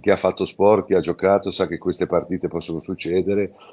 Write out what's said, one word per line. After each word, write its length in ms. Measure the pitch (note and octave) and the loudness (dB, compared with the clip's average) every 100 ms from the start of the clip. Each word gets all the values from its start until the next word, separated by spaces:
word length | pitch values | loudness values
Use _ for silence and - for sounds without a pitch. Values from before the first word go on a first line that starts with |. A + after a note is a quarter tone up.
Chi 100 | G#2 | 0
ha 60 | F#2+ | 2
fatto 280 | F#2+ - | 0 -2
sport, 420 | F#2 - G#2 G#2+ F2 | -6 2 4 4 4
chi 80 | |
ha 60 | F#2 | 0
giocato, 500 | E2 E2+ F#2+ G2 G2 | 0 0 2 2 0
sa 160 | F2+ F2 | -4 -4
che 120 | E2 | -4
queste 280 | F2+ - E2+ | -6 -4 0
partite 420 | F2 D#2+ F2+ E2+ | -2 -2 -6 -4
possono 320 | E2+ E2 E2 | -6 -6 -8
succedere, 720 | - F#2+ E2 F#2 F2+ G2+ F#2+ - - | -8 -8 -2 -2 0 -2 -4 -8 -20